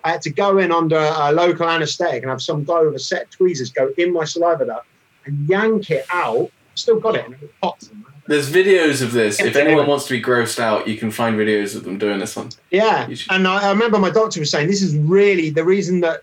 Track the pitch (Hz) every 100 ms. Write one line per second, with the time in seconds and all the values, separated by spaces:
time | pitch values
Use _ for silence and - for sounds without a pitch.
0 | 160 170 - 147 202 196 180 170 165 160
1 | 151 151 147 156 175 165 165 165 151 -
2 | 175 127 131 131 - 151 143 170 156 131
3 | - 175 - - 185 147 123 - 135 156
4 | 175 170 151 170 170 160 123 113 - _
5 | _ _ - 147 147 190 220 214 196 143
6 | - 180 131 113 - _ _ - - 220
7 | 220 - 120 131 143 _ 180 - - 104
8 | 107 - - 147 135 175 190 185 156 135
9 | 123 120 107 - 120 139 151 147 143 143
10 | - 123 113 120 113 - 117 104 - 107
11 | 110 107 117 107 107 107 101 107 90 98
12 | 104 101 110 - 107 - _ 185 226 165
13 | 120 123 - 190 185 196 202 196 233 208
14 | 185 220 214 170 147 160 156 196 185 151
15 | 151 196 202 185 160 151 165 196 170 180
16 | 170 147